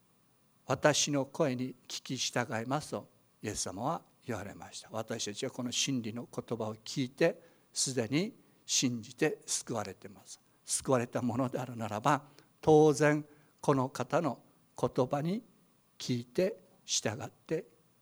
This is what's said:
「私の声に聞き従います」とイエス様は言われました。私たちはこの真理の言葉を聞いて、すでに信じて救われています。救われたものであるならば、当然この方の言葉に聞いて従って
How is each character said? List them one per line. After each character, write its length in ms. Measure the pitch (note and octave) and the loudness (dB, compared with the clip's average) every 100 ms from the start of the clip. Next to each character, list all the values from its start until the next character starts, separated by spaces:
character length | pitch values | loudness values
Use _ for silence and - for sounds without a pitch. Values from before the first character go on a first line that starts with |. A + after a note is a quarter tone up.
| _ _ _ _ _ _ - | _ _ _ _ _ _ -4
「私 440 | C3+ D3+ C#3+ - | 2 4 4 2
の 160 | C#3+ C3+ | 0 -2
声 300 | - D#3 B2 | 0 0 0
に 180 | B2+ - - | -6 -10 -12
聞 140 | - | -12
き 140 | - C3 | -8 -4
従 260 | - C3+ A2+ A2 | -2 -2 -2 -2
い 40 | A2+ | -2
ま 140 | C#3+ | -4
す」 100 | - | -4
と 160 | G#2 - _ _ _ | -8 -8 _ _ _
イ 60 | A2 | -6
エ 60 | |
ス 80 | F#2+ | -4
様 200 | - F#2 | -4 -4
は 180 | B2+ E3+ - _ - | -4 -4 -8 _ -8
言 100 | G#2+ | -6
わ 80 | |
れ 100 | G2 | -8
ま 180 | F2 - | -12 -16
し 80 | - | -16
た。 80 | - | -10
私 360 | A2 A2+ A#2+ - | -8 -6 -6 -6
た 80 | |
ち 100 | G#2 | -6
は 60 | C3 | -8
こ 120 | - | -6
の 100 | B2 | -4
真 300 | A#2+ - C3 | -2 0 0
理 100 | G#2+ | -2
の 160 | A#2 B2 | -8 -10
言 280 | - - A2+ | -10 -6 -4
葉 60 | |
を 100 | A2 G#2+ | -6 -8
聞 280 | - - | -8 -6
い 40 | B2+ | -4
て、 320 | - E3 - - _ _ | 2 2 2 -10 _ _
す 220 | - - | -4 -2
で 120 | B2+ A2+ | -2 0
に 260 | C#3+ G#3+ - _ _ - | 0 0 -6 _ _ -2
信 360 | - C3 A#2+ | 0 2 0
じ 140 | G#2 - | -8 0
て 220 | D#3 C#3+ - | 0 0 -4
救 280 | - - | -6 -4
わ 80 | A#2 | -6
れ 120 | G2 | -6
て 140 | F#2 - | -10 -16
い 20 | |
ま 100 | G2 - | -20 -20
す。 120 | - _ _ - | -20 _ _ -6
救 260 | - - | -4 2
わ 60 | B2+ | 2
れ 80 | A#2 | 2
た 160 | - | -2
も 140 | A#2+ A2+ | -2 0
の 100 | B2+ | 0
で 100 | C3+ | -2
あ 60 | |
る 100 | C3 | -6
な 140 | A#2+ A2 | -6 -4
ら 120 | G#2 | 0
ば、 220 | A2 C#3+ - - - _ | 2 2 0 -20 -20 _
当 320 | - D3+ D#3 | 6 8 8
然 320 | C3+ D3 D3+ D3 - _ _ | 6 4 2 -2 -14 _ _
こ 140 | - | 2
の 140 | C#3 C3 | 2 2
方 320 | - A#2+ C#3+ | -4 -2 0
の 180 | D#3+ A#2 - _ _ - | 0 -4 -10 _ _ -4
言 280 | B2 - B2+ | -2 2 0
葉 160 | C#3+ | 0
に 200 | D#3+ G#3+ - _ _ _ _ - | -2 -4 -6 _ _ _ _ -10
聞 220 | - B2 | -4 -4
い 40 | |
て 320 | A#2+ - F#3+ - - _ | -2 0 0 0 -14 _
従 340 | - - - G#2+ | -4 -2 -2 -4
っ 80 | - | -8
て 340 | - - D#3+ - _ _ _ | -12 -6 -6 -6 _ _ _